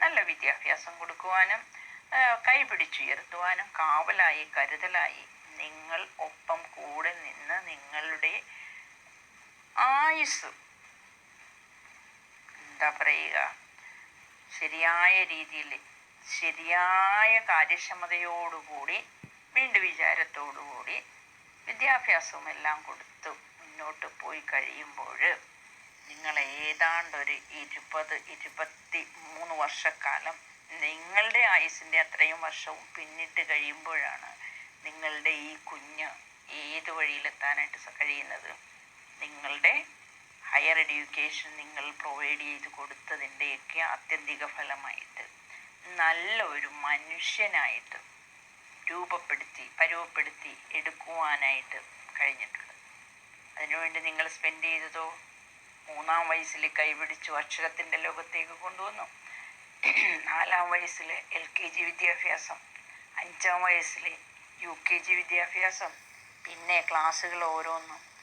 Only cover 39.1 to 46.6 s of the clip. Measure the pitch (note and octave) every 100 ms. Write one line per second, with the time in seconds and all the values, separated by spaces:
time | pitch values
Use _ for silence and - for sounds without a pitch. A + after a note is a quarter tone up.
39.1 | - D3 D3 C#3+ C#3+ D#3+ F4 - - -
40.1 | - - - - C#3 D3+ E3 D3+ D3 D3
41.1 | D3+ D3+ - D#3 D3+ D3 D3 D3 D3 D3+
42.1 | C#3 D3 D3 D3 C#3+ C#3+ - C#3 C#3 -
43.1 | D3+ C3+ C#3+ D3 C3+ - E3+ D#3+ C3+ -
44.1 | D#3+ D3 C#3+ D3 - C#3+ C#3 C#3 - -
45.1 | - - - - - - - F3+ F3 D#3+
46.1 | E3 F#3+ A3 F3+ D3